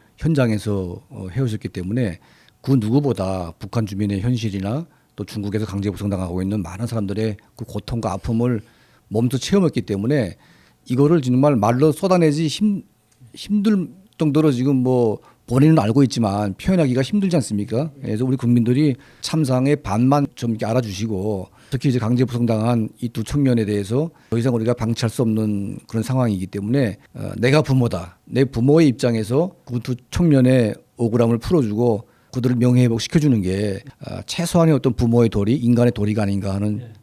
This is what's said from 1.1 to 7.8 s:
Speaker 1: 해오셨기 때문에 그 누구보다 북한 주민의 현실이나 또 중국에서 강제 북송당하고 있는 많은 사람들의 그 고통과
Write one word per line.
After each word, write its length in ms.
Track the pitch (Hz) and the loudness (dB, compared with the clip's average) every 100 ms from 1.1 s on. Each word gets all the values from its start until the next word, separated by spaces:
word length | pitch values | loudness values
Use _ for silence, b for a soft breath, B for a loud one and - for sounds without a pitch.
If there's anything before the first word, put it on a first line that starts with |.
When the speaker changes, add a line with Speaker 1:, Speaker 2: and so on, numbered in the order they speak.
| 104 95 | -14 -8
Speaker 1:
해오셨기 400 | 123 127 107 98 | -4 -4 -4 -8
때문에 500 | 92 90 123 107 85 b b b _ | -8 -6 -4 -4 -6 b b b _
그 100 | 127 | 0
누구보다 800 | 135 104 139 139 98 95 95 85 - | 0 2 0 0 -2 -4 -4 -8 -12
북한 280 | 101 120 101 | -8 -4 -4
주민의 360 | 98 101 98 | -4 -4 -2
현실이나 640 | 120 123 110 95 98 139 170 b b - | -2 -2 -4 -4 -4 -6 -8 b b -14
또 80 | |
중국에서 420 | 101 107 101 104 107 | -10 -8 -4 -4 -4
강제 240 | 101 101 | -4 -4
북송당하고 520 | 92 101 95 90 92 | -4 -4 -4 -4 -4
있는 200 | 95 107 | -4 -4
많은 260 | 85 92 117 | -6 -8 -6
사람들의 500 | 113 98 101 110 101 b - | -4 -4 -4 -4 -6 b -16
그 100 | 113 | -12
고통과 460 | 104 | -10